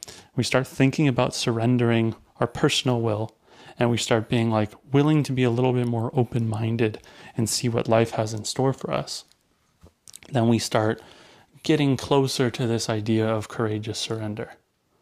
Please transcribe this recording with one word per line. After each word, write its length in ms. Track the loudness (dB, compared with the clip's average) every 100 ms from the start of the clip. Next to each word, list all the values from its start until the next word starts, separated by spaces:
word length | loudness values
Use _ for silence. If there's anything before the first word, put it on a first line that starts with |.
| -20 -20 -10 -4
we 80 |
start 240 | 0 0 0
thinking 400 | 2 2 4 2
about 260 | 2 0
surrendering 840 | -2 -2 0 2 2 4 2 0 -4 _ -4
our 80 | -4
personal 540 | 0 0 2 0 0
will, 340 | -2 -4 -6 _ _ -20 -16 -2
and 100 | 0
we 80 | 2
start 320 | 2 0 2
being, 220 | 0 2
like, 220 | 2 -2 -6 0
willing 300 | 2 4 2
to 80 | 2
be 120 | 0
a 60 | 2
little 240 | 2 2
bit 140 | 2 0
more 240 | -2 -2
open-minded 880 | 0 0 0 -2 -2 -2 0 0 -2 -18 -20 -12 -4
and 120 | -2
see 200 | -2 -2
what 180 | -2 2
life 240 | 2 2
has 220 | 0 -4
in 100 | -6
store 300 | -8 -2 -2
for 180 | -2 -4
us. 320 | -6 -6 -12 -16 _ _ _ _ _ -20 _ -20 -20 -6
Then 180 | 0 2
we 100 | 2
start 420 | 2 0 0 -2 -8 -20 -20 -20 _ -12
getting 340 | 0 2 2 0
closer 540 | 2 2 2 0 -2
to 160 | 0 -2
this 200 | -2 -2
idea 380 | -4 0 2 2
of 220 | -2 -6
courageous 480 | -4 -4 -4 -6 -8
surrender. 560 | -6 -6 -6 -8 -12 -14 _ _ _ _